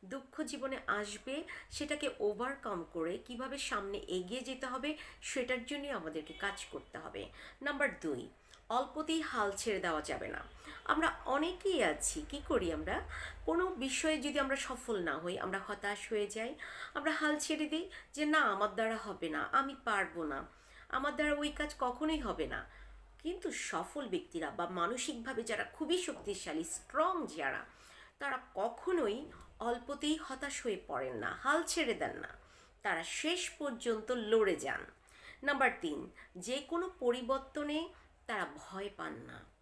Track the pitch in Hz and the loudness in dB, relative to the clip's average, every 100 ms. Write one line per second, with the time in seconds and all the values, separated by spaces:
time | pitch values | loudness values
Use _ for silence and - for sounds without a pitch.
0 | 190 269 269 - 311 277 262 262 - 208 | -6 -8 -8 -6 -4 -2 -2 -4 0 0
1 | 208 202 - 277 349 - - - 294 294 | 0 -6 -4 -4 -4 -10 -8 -6 -2 0
2 | 294 - 208 202 247 277 233 190 165 170 | 0 2 0 2 -2 -2 -4 -4 -4 -2
3 | 160 202 - 247 262 277 - 208 196 196 | 0 -2 -6 -6 -6 -4 0 0 0 -4
4 | - 185 180 247 262 262 262 254 285 302 | -2 -2 0 -4 -4 -4 -2 -2 -2 -2
5 | - - - - 247 254 233 285 285 240 | -8 -10 -4 -2 0 0 -2 -4 -2 -4
6 | 160 156 151 160 202 190 - - - - | -2 -6 -6 -4 -4 -4 -8 -10 -10 -10
7 | 160 - - - - - 277 285 277 - | -8 -8 -10 -10 -16 -6 -4 2 2 2
8 | 160 131 - - - - - 233 277 - | -2 -2 -4 -12 -20 -20 0 0 2 -2
9 | 311 320 311 247 208 196 - 196 180 156 | 0 0 2 2 2 2 0 2 2 0
10 | 151 147 - - - - - - - - | 0 -2 -2 -6 -8 -12 -14 -12 -2 2
11 | 320 - - 269 320 359 403 339 190 151 | 2 0 0 2 2 0 0 4 4 2
12 | - - - - - 320 175 151 160 233 | 0 -2 -4 -8 0 2 2 0 0 -2
13 | - - - - - 320 370 359 262 262 | -2 -8 -8 -6 0 2 2 0 0 2
14 | 311 311 269 277 269 262 - 254 - 214 | 2 2 2 2 2 2 0 -4 0 0
15 | 170 143 170 185 - 190 196 202 202 208 | 2 0 -2 -2 -2 -2 -4 -2 -2 -2
16 | - 220 202 214 226 320 - - - - | 0 0 0 -2 -4 -6 -10 -8 -6 0
17 | 285 311 302 294 - 311 302 311 370 - | 2 4 4 4 2 2 2 0 -2 -8
18 | - - 302 311 269 196 208 196 220 220 | -12 0 6 6 6 6 4 4 2 2
19 | 214 190 165 151 - - 277 262 - 208 | -2 -4 -2 0 2 4 2 0 2 2
20 | 180 165 156 139 - - - - - 254 | 2 0 -2 -2 -6 -12 -20 -20 -2 0
21 | 285 262 302 294 294 294 294 - 247 240 | 0 2 4 4 2 0 -4 0 0 2
22 | 311 320 214 185 151 104 - - - - | 2 2 0 0 0 -2 -6 -14 -18 -18
23 | - - 311 359 349 - - 170 180 294 | -20 -8 -4 -2 -2 -2 -2 -2 -2 -4
24 | 254 180 - 170 156 - 170 185 170 240 | -2 -2 -2 -4 -4 0 -2 2 2 2
25 | - 240 233 247 233 220 - - 311 359 | -2 -2 -2 -2 0 0 -2 -2 2 2
26 | 349 262 - 196 - 156 170 - - 185 | 2 -4 -4 -4 -2 -2 -2 -4 -2 4
27 | 359 370 262 151 135 120 - - - - | 4 4 -2 0 0 0 -6 -16 -20 -20
28 | - _ 277 269 - - 214 233 - 359 | -20 _ -2 -2 -4 -2 0 0 2 4
29 | 240 220 302 - - - 226 240 240 285 | 4 2 -4 -12 -18 -4 0 0 -2 -2
30 | 302 311 - 262 285 269 247 202 - 131 | 2 2 0 -4 -4 -2 0 -2 -2 -2
31 | 131 120 - - 262 302 330 - 277 233 | 0 0 -2 0 4 4 4 2 2 2
32 | 135 - - - - - - - 208 165 | 0 -2 -8 -12 -18 -20 -20 -6 0 0
33 | 165 - 302 359 349 - 285 233 240 220 | 0 0 2 2 0 -2 -4 -2 0 0
34 | 214 247 214 226 202 170 135 - - - | 2 0 6 6 8 4 0 -2 -4 -14
35 | - - - - 277 277 262 - 165 143 | -20 -20 -20 -4 0 6 6 4 -2 -2
36 | 131 - - - 180 262 294 339 370 359 | -6 -12 -16 -8 -2 -2 0 0 0 0
37 | 247 247 233 269 - - 294 302 349 - | 2 2 2 0 0 -4 0 0 -2 -8
38 | - - - 220 170 151 - 190 196 196 | -20 -20 -4 -2 -2 -6 -10 -8 -8 -6
39 | 160 151 160 - 180 - | -6 -6 -10 -14 -16 -20